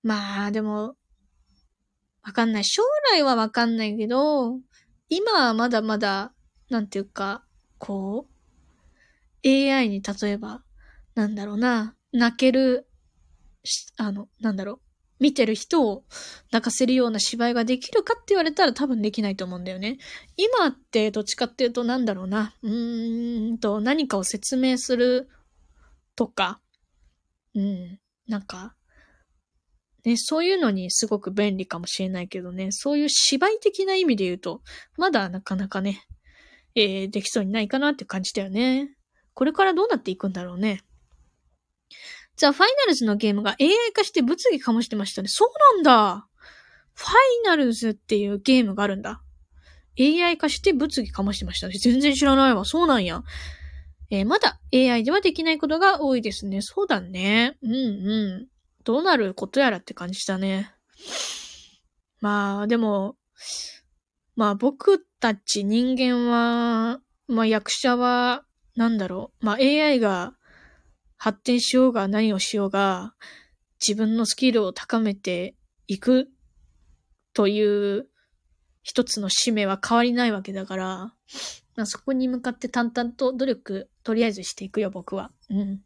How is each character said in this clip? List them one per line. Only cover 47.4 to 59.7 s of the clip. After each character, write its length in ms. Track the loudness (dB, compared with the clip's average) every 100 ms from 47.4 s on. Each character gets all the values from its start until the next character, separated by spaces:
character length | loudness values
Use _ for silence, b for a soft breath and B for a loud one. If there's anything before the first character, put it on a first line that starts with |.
ナ 120 | 4 4
ル 180 | 2
ズ 160 | 0 -2
っ 40 |
て 240 | -4 -2 0
い 100 | 0
う 120 | -2
ゲ 200 | 4 4
ー 60 | 4
ム 100 | 0
が 80 |
あ 40 | -2
る 100 | -2
ん 40 |
だ。 220 | -8 -12 -18 -20 _ b b b b 2
エ 80 |
ー 220 | 4 4 2
ア 40 |
イ 80 | 2
化 120 | -2
し 100 | 2
て 140 | 2
物 280 | 2 0 -2
議 100 | -4
か 120 | -2
も 100 | -2
し 60 | -2
て 60 | -6
ま 80 |
し 60 | -6
た 80 | -6
ね。 100 | 0
全 200 | 4 4
然 140 | 4
知 120 | 4 4
ら 100 | 6
な 140 | 6
い 40 |
わ。 120 | 4 0
そ 180 | 2
う 40 | 4
な 100 | 4
ん 80 | 2
や。 180 | -4 -8 B B B B B B -20 -6
え 100 | -2
ー、 40 | 0
「ま 100 | 2
だ 220 | 0 -2 0
エ 180 | 4 4
ー 40 |
ア 40 | 4
イ 60 |
で 80 | 2
は 100 | 2
で 120 | 2
き 100 | 0
な 80 | -2
い 60 | 0
こ 100 | 0
と 120 | 4
が 220 | 4 4
多 140 | 2 0
い 60 |
で 100 | 0
す 140 | -6 -6
ね。」 160 | -6
そ 220 | -6 -4
う 40 | -2
だ 140 | -2
ね。 560 | -2 -4 2 2 2 -2
う 40 | -4
ん 60 |
う 760 | -2 -2 -2 -2 -2 -2 -6 -14
ん。 0 | _ _ _
ど 160 | -2 0
う 40 |
な 140 | 2 2
る 160 | 0
こ 140 | -4 -4
と 120 | 2
や 100 |
ら 80 | 2